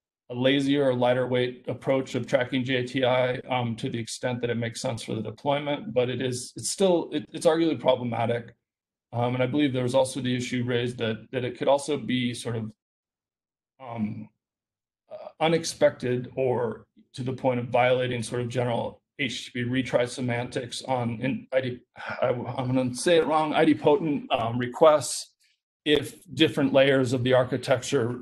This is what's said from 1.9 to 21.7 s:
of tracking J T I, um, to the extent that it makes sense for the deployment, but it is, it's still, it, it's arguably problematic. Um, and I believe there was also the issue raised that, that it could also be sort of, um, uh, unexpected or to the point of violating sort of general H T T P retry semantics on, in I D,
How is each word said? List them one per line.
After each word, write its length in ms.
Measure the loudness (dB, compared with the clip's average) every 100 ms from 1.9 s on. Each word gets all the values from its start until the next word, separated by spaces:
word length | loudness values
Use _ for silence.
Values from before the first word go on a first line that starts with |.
| 0 0 -4
of 100 | 0
tracking 380 | 0 0 -2
J 200 | 0 0
T 200 | 0 0
I, 360 | 2 4 2 -2 -4
um, 260 | -2 -2 -4
to 140 | -6
the 100 | -6
extent 400 | -8 -6 -6 -4
that 80 | -2
it 80 | -2
makes 240 | -4 -6
sense 220 | -6 -6
for 100 | -6
the 80 | -6
deployment, 720 | -6 -6 -2 -2 -2 -6 -2
but 160 | 0 0
it 120 | 0
is, 320 | -4 -4 -10 -10
it's 140 | -6
still, 400 | 0 2 2 0
it, 140 | -6 -6
it's 120 | 0 2
arguably 340 | 4 2 0
problematic. 760 | 2 0 0 -2 -2 -2 -6 -20 _ _ _ _ _
Um, 200 | -2 -2
and 100 | 0
I 40 | 0
believe 260 | 2 2
there 100 | 2
was 120 | 2 2
also 260 | 2 0
the 120 | -2
issue 300 | -2 -2 -2
raised 340 | 0 0 -2 -2
that, 280 | -4 -4 -6
that 100 | -4
it 140 | -4 -2
could 100 | 2
also 300 | 2 2 -4
be 360 | -2 -2 -2
sort 220 | -4 -6 -6
of, 160 | -8 -12 _ _ _ _ _ _ _ _ _ _
um, 480 | -12 -6 -6 -6 -14 _ _ _ _ _ _ _ -18
uh, 160 | -16 -14 -2
unexpected 880 | 0 0 -2 2 2 2 -2 -2 -4 -2
or 480 | 0 0 -2 -6 -14 _ _
to 100 | -8
the 100 | -6
point 260 | -2 0 0
of 60 | 0
violating 580 | 4 4 4 0 -4
sort 180 | -4 -4
of 60 | -4
general 540 | -2 -2 -2 -4 -10 _ -6
H 280 | -6 -6 -10
T 40 |
T 140 | -6 -2
P 40 |
retry 380 | -2 0 0 0
semantics 720 | -2 -2 -2 -4 -6 -6 -8
on, 360 | -2 -2 -2 -2
in 260 | -4 -4 0
I 80 | 0
D, 200 | 0